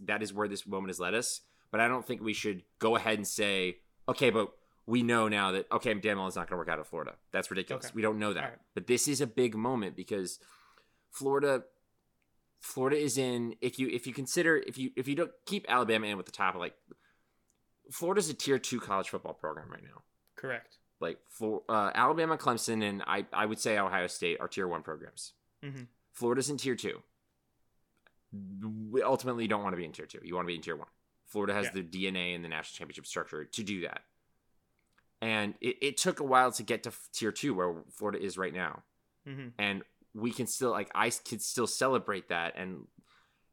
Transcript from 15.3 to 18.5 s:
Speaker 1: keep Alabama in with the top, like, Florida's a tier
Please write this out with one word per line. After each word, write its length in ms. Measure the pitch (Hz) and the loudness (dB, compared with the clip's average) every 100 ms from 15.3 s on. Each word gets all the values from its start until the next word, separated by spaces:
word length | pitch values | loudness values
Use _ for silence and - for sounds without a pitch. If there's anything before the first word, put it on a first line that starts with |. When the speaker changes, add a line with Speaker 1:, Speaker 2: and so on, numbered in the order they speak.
| - - | -4 -4
Speaker 1:
keep 200 | 196 - | -4 2
Alabama 380 | 123 113 110 104 | 4 4 2 2
in 100 | 101 | -4
with 100 | - | -8
the 60 | |
top, 220 | - 95 90 | 0 0 0
like, 180 | 85 - _ - _ _ _ _ _ _ _ _ - | -6 -8 _ -20 _ _ _ _ _ _ _ _ -16
Florida's 380 | - 170 196 160 | -4 2 2 2
a 60 | |
tier 240 | 131 139 | -2 2